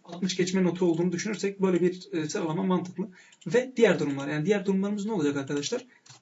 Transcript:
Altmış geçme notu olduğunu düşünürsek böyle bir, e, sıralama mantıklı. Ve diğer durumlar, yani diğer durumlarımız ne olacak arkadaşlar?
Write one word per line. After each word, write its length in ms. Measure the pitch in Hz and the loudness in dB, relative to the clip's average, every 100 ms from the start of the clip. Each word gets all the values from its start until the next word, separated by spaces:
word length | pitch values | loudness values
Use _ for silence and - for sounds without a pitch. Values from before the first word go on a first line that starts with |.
Altmış 320 | - 180 190 - | -16 -6 -4 -2
geçme 280 | 175 190 | 0 2
notu 220 | 180 - 180 | 2 2 2
olduğunu 260 | 160 180 | 2 2
düşünürsek 500 | 170 214 196 196 196 | 0 -4 -2 -4 0
böyle 200 | 190 170 | 2 4
bir, 320 | 175 180 - | 2 0 -6
e, 160 | 165 156 | -6 -4
sıralama 340 | 202 160 170 | -4 -2 -2
mantıklı. 460 | 190 180 - - 220 - - - 170 | 0 0 -2 -6 -8 -10 -20 -14 -2
Ve 260 | 240 254 - | 0 0 4
diğer 240 | 214 151 | 4 4
durumlar, 280 | 147 139 143 | 0 -4 -4
yani 180 | 151 160 | -2 2
diğer 200 | 208 190 | 2 2
durumlarımız 400 | 190 202 208 202 | 0 0 -2 -2
ne 60 | |
olacak 260 | 208 147 139 | 0 0 0
arkadaşlar? 480 | 135 143 143 - - _ - - | -2 -4 -2 -6 -8 _ -20 -20